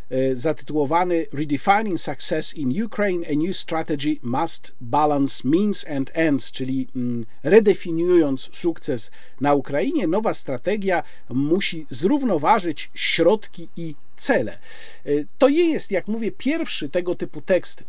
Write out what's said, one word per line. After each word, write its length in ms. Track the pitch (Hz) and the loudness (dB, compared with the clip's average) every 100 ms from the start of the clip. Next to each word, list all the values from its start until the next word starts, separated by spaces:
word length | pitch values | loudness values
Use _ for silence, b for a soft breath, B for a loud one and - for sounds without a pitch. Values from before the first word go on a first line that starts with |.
| b | b
e, 260 | 135 131 127 | 0 0 0
zatytułowany 880 | 151 151 - 151 139 165 180 170 151 | -2 -2 -2 -2 2 2 2 0 0
Redefining 680 | 143 151 139 - 202 220 160 | -4 -2 0 4 4 2 -2
Success 560 | - 139 - 160 - 165 | -4 -4 -2 -2 -2 -2
in 260 | 131 156 | -2 0
Ukraine: 440 | 226 - 202 175 165 | -2 0 0 0 -2
a 80 | 147 | 0
New 200 | 175 180 | 0 -2
Strategy 600 | - 160 160 147 147 151 | -2 -2 -2 -2 0 -2
Must 500 | 120 131 160 - - - | -2 0 0 -2 -6 -6
Balance 680 | 117 143 151 143 139 - 127 | -2 2 2 2 2 0 2
Means 380 | 165 208 190 - 143 | 2 2 0 -2 -4
and 140 | 131 | -2
Ends, 380 | 160 165 135 - | 0 2 2 -2
czyli, 360 | - 131 131 131 127 | -4 -2 -2 -2 -2
mm, 300 | 123 117 110 b | -2 -2 -4 b
redefiniując 1080 | 143 208 208 180 180 165 175 180 147 131 - | 6 6 6 2 0 0 4 4 4 0 -4
sukces 580 | - 175 160 - 123 - B B B | -2 -2 -2 -2 -2 -4 B B B
na 140 | 143 | 2
Ukrainie, 520 | 147 - 143 240 339 175 | 2 2 -2 0 0 2
nowa 280 | 196 220 | 2 0
strategia 680 | - - 123 175 214 190 170 B B B | -2 -2 -2 -2 0 2 0 B B B
musi 580 | 123 143 185 - 165 151 | -2 2 2 0 -4 -4
zrównoważyć 1000 | 135 180 285 254 170 156 220 175 143 - | 0 2 2 2 2 4 4 2 -4 -4
środki 720 | - - - 165 214 - - 165 - | -4 -2 4 4 4 0 -6 -6 -6
i 180 | 165 143 - - | -6 -6 -6 -2
cele. 360 | - 214 107 - B B B B - | 0 2 0 -4 B B B B -2
E, 40 | 147 147 - | -2 -2 2
to 100 | 277 | 4
nie 220 | 302 339 | 6 2
jest, 200 | 269 - | 2 0
jak 180 | 190 - | 0 -2
mówię, 240 | 220 214 | -2 -2
pierwszy 560 | - 254 330 320 - 139 | -2 -2 -2 -2 -4 -2
tego 260 | 180 180 | -2 -2
typu 260 | 170 180 156 | -2 -4 -6
tekst 440 | - 180 - - | 0 2 2 -4